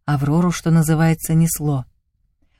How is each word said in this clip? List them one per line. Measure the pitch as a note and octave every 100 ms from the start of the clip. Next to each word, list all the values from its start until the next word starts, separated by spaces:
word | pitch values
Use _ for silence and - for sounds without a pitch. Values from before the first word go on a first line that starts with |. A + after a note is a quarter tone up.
Аврору, | - C#3+ C#3 D#3+ F3+
что | - E3+
называется, | E3 D#3 D#3 E3 D#3+ -
несло. | D#3+ E3 - D3+ C3+ - _ _ _ _ _ _